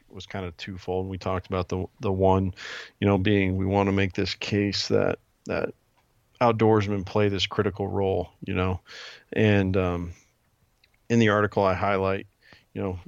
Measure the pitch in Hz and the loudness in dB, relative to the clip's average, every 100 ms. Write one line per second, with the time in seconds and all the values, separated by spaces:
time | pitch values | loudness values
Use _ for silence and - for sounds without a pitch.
0 | _ 95 - 101 90 - - 92 - 92 | _ -20 -12 -8 -8 -10 -12 -10 -6 -4
1 | 95 95 - 92 - 92 90 92 95 - | -4 -6 -4 -4 -4 -4 -2 -4 -6 -6
2 | 98 95 95 95 95 - - - - - | -4 2 4 4 2 -6 -14 -14 -14 0
3 | 101 101 101 101 95 95 95 98 98 98 | 2 4 4 2 2 0 0 2 2 2
4 | 98 98 92 - - 104 101 98 - 104 | 0 -2 -4 -4 -2 0 0 -2 0 0
5 | 98 - _ _ - 87 - - _ _ | 0 -2 _ _ -8 -4 -6 -8 _ _
6 | _ _ _ - 123 110 110 110 101 101 | _ _ _ 0 2 4 4 4 2 -4
7 | 92 107 104 98 90 - 101 95 98 98 | -2 0 0 0 -4 -2 -2 -2 -4 -2
8 | 98 95 92 - - 92 92 92 - - | 0 -2 -4 -10 -6 -2 -2 -2 -8 -18
9 | - - - - 110 101 95 95 92 87 | -18 -20 -8 0 4 4 2 0 0 -2
10 | 87 87 _ _ _ _ _ _ _ _ | -8 -12 _ _ _ _ _ _ _ _
11 | - 117 110 104 104 - 98 87 101 98 | 0 4 4 4 2 2 2 2 0 0
12 | 95 98 104 _ _ - _ 104 98 90 | 0 -2 -8 _ _ -20 _ -8 -6 -6